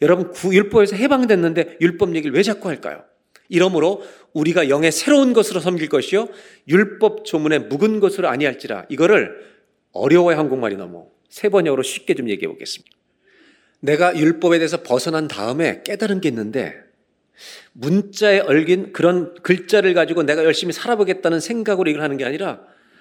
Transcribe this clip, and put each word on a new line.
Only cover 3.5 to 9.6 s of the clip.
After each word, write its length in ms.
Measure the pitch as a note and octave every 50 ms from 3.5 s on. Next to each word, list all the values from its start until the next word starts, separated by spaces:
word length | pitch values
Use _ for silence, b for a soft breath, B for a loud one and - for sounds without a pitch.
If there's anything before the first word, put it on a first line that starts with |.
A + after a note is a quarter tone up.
이러므로 500 | F#3+ E3+ F3+ F#3+ F3+ D#3 D3+ F3+ G3+ G3 B B B B B B
우리가 380 | - D#3 D3+ E3+ F3 F3+ D#3 C3
영의 200 | C#3 D3 D#3+ D#3+
새로운 440 | D3+ - - C#4 D4 C#4 C4+ B3 A#3
것으로 260 | A3+ G3+ - - F3
섬길 300 | D3 F3+ F3+ E3 D#3 D3+
것이요 380 | D#3 C3 - - F#3+ G#3 A#3 A3+ B B B B B B B C3
율법 580 | D#3 G3 G#3+ G3+ - - G#3+ G3+ G#3 - -
조문의 340 | - - D#3+ D3+ D3+ D#3 C#3+
묵은 400 | - - C3+ C#3+ G#3 A3 G#3+ G#3+
것으로 280 | G3 F#3 - - F3 C#3+
아니할지라. 580 | A#2+ C3+ D3 C3+ A#2+ - - A#2 G#2+ F#2 - -
이거를 640 | D3 B2+ E3 F#3 G#3+ D#3+ - - - - - - _ _